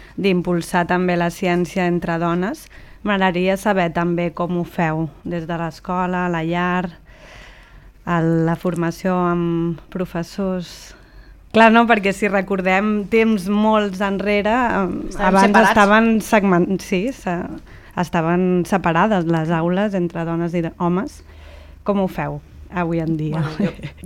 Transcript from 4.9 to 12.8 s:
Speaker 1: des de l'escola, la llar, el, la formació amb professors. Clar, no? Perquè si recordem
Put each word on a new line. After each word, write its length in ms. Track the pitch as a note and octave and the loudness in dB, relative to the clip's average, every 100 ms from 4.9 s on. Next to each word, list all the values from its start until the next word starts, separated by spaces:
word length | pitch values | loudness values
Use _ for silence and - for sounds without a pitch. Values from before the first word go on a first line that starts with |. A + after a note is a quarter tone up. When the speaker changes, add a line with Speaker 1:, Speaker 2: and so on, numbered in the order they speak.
| D#3 D#3+ - | 0 -4 -6
Speaker 1:
des 220 | - F3 D#3+ | -8 -8 -6
de 100 | E3 | -6
l'escola, 680 | E3 D#3+ - F3+ F3+ F3+ F3+ | -6 -8 -6 -4 -2 -2 -2
la 160 | E3+ | -2
llar, 460 | D#3+ F3 F3+ F3+ F3+ - - - - - - - - - - - - | -2 -2 0 -2 -4 -10 -20 -20 -20 -20 -20 -20 -20 -20 -20 -14 -4
el, 380 | E3+ E3 E3 E3 | 0 2 2 0
la 100 | E3+ | 0
formació 580 | F3+ E3 E3 E3 F#3+ F3+ F3 | -4 -2 -4 -4 -2 0 0
amb 540 | F3 E3+ E3+ E3+ D#3+ - | 0 0 0 -2 -4 -10
professors. 1000 | F#3 F3+ E3+ E3+ - F#3+ F#3 E3+ - - - - - - - - | -8 -6 -6 -8 -6 -4 -4 -8 -16 -20 -20 -20 -20 -20 -20 -2
Clar, 180 | A3 A3+ | 6 8
no? 140 | A3+ A#3 | 8 4
Perquè 240 | G#3+ G3 | 2 0
si 160 | F#3+ G#3 | -2 0
recordem 760 | G3 F#3+ G3 F#3 F#3+ | 0 -2 -2 0 0